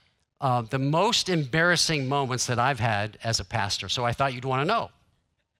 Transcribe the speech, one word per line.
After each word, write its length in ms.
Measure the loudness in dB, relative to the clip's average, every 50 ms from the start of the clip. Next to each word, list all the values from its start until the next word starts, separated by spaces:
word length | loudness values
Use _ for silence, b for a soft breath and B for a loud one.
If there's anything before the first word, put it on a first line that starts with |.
| b b b b b _ _ -4
uh, 220 | 0 0 0 0
the 160 | 0 -2 -2 -2
most 500 | 0 2 2 2 2 2 2 0 0 0
embarrassing 800 | 0 0 0 0 0 2 4 4 4 2 2 2 0 0 0 0
moments 380 | 0 0 0 0 -2 -2 -2
that 120 | 0 0 2
I've 220 | 2 2 2 2
had 360 | 0 0 0 0 -2 -4 -6 -6
as 160 | -4 -2 -2 -2
a 60 | -2
pastor, 440 | -2 -2 -2 -2 -2 -4 -6 -4 -4
so 160 | -4 -2 0
I 80 | -2
thought 220 | 0 0 0 -2 -2
you'd 100 | -4 -4
want 160 | -2 0 0
to 60 | 0
know, 240 | 0 0 -2 -2 -6 _ _ _ _ _ _ _ _ _ _ _ _ _